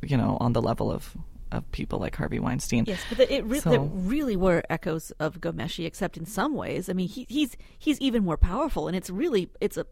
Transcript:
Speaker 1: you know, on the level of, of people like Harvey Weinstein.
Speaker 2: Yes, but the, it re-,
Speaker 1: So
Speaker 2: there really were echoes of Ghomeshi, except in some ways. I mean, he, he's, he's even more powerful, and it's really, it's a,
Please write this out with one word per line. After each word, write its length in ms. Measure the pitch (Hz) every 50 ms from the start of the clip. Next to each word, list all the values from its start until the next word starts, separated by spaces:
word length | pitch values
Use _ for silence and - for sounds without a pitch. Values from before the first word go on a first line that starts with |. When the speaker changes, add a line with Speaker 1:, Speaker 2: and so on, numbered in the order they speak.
Speaker 1:
you 140 | - 151 143 123
know, 180 | 110 107 101 -
on 120 | 117 120
the 80 | 117 117
level 300 | 113 - 117 - 110 110
of, 240 | - - - - - - - - - - - -
of 180 | - 113 - -
people 300 | - - - - - -
like 160 | - - -
Harvey 240 | - - - - -
Weinstein. 440 | - - - 135 - - 139 117 110 -
Speaker 2:
Yes, 120 | 185 175 - -
but 100 | 233 -
the, 140 | 262 -
it 120 | 269 262 208
re-, 160 | 214 247 302
Speaker 1:
So 100 | - 170
Speaker 2:
there 100 | 160 143
really 540 | 139 147 185 190 180 190 254 302 294 254 208
were 300 | 175 185 190 170 165 - -
echoes 440 | 165 160 - 170 156 160 - - - -
of 200 | 151 156 - 170
Ghomeshi, 460 | 165 170 165 165 113 - - - 170
except 300 | 165 - - 196 170 -
in 100 | 165 160
some 280 | 202 - - 220 302 285
ways. 340 | - 90 92 131 - 180 -
I 60 | 180
mean, 120 | 185 180
he, 200 | 180 202 262 247 -
he's, 280 | 220 302 302 - - - - - - -
he's 220 | - 311 285 -
even 240 | 269 262 226 233 196
more 120 | 170 151
powerful, 520 | - - 175 180 262 320 285 - 170 151 160
and 80 | 175
it's 120 | 185 170 -
really, 400 | 185 196 302 349 262 190 175 - - -
it's 160 | 214 202 -
a, 100 | - 254 -